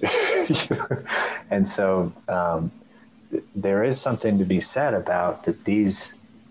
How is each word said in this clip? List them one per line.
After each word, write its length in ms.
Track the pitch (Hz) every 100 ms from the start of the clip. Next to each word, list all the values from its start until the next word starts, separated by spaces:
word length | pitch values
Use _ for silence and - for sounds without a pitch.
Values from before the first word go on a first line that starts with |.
<laughs> 1500 | - 494 415 381 339 - - - - - - - - - -
And 180 | 101 98
so, 440 | - 98 95 85 - -
um, 420 | 90 87 82 82 - - - - - -
th-, 140 | - -
there 280 | 101 98 98
is 160 | 123 131
something 380 | 110 107 113 101
to 60 |
be 160 | 90 92
said 340 | - - 143
about 500 | - - 90 87 -
that 200 | - 110 -
these, 480 | 104 101 95 - - - - -